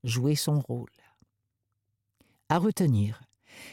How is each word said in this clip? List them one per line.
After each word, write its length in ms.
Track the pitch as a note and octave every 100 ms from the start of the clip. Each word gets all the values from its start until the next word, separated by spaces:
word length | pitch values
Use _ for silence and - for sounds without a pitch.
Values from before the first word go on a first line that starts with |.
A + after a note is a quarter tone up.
jouer 320 | B2 A#2+ C3 D3
son 240 | - D3
rôle. 280 | - A#2+ - _ _ _ _ _ _ _ _ _ _ _ _ _ _ _ _
À 100 | D#3+
retenir, 600 | G3+ - F3 A2 G#2 A2 - _ _ - -